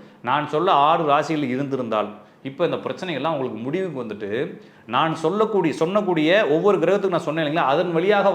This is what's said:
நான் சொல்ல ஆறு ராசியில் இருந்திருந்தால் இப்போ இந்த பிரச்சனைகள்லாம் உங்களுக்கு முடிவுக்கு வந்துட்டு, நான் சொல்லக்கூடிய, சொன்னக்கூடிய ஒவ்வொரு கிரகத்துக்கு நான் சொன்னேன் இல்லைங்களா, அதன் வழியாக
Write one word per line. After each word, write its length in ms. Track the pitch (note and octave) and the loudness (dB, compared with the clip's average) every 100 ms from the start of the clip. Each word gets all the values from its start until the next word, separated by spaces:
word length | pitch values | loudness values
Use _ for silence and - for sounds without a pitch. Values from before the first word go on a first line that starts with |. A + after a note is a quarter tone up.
| - - A#2+ | -18 -10 -2
நான் 160 | C#3+ D3 | -2 0
சொல்ல 200 | D3+ F#3 D3+ D3 | 0 2 4 4
ஆறு 140 | E3+ D3+ | 4 2
ராசியில் 340 | C#3+ D3+ D#3 C3+ | 2 2 -2 -2
இருந்திருந்தால் 560 | B2+ C#3+ C3 A#2 A2 G2+ G#2 - - C3 | -2 -4 -4 -2 -2 -2 -8 -20 -16 -14
இப்போ 120 | C#3 D#3+ | -2 -2
இந்த 100 | C3 | -2
பிரச்சனைகள்லாம் 500 | A#2+ B2+ F#3 C#3 D3+ D3 | -6 -6 -6 -4 -2 -2
உங்களுக்கு 240 | B2 A2 B2 | -4 -6 -6
முடிவுக்கு 320 | F3 F#3+ C3+ | -4 -4 -6
வந்துட்டு, 280 | A2 G#2 G2+ A2+ E3 - - - - B2 | -10 -8 -6 -4 -6 -10 -20 -20 -4 0
நான் 180 | D#3+ D3+ | 0 0
சொல்லக்கூடிய, 480 | D#3+ G#3 A3 G3+ E3 - | -2 0 2 2 0 0
சொன்னக்கூடிய 480 | E3 G#3 F3+ E3 D3+ G3+ C#3 D#3+ | 0 0 0 2 4 4 4 2
ஒவ்வொரு 220 | G3 F3+ | 4 4
கிரகத்துக்கு 320 | D#3+ G3 F#3 E3 | 2 2 0 -2
நான் 120 | D3+ | -2
சொன்னேன் 160 | D#3+ | -2
இல்லைங்களா, 220 | D3 E3 C3 | -2 0 2
அதன் 180 | D3 F3 E3 | 2 0 0
வழியாக 340 | F#3+ G3+ G3 | 2 4 4